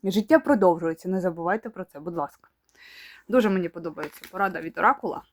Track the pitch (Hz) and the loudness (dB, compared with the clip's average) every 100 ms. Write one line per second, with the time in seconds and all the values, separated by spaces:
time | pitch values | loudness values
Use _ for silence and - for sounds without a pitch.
0 | 196 190 214 320 311 277 190 170 165 165 | -2 -2 4 4 4 4 4 4 -2 -6
1 | 180 190 180 165 170 208 226 220 185 143 | -4 -2 -2 -4 -4 -4 -6 -14 -16 -14
2 | 156 170 143 _ _ _ _ _ - - | -10 -6 -8 _ _ _ _ _ -20 -20
3 | - - _ 240 214 190 170 170 165 156 | -20 -20 _ 2 4 2 -2 -6 -10 -10
4 | 147 - - 190 196 165 165 165 170 - | -12 -12 -16 -4 -4 -4 -10 0 2 2
5 | 190 - - | -4 -10 -14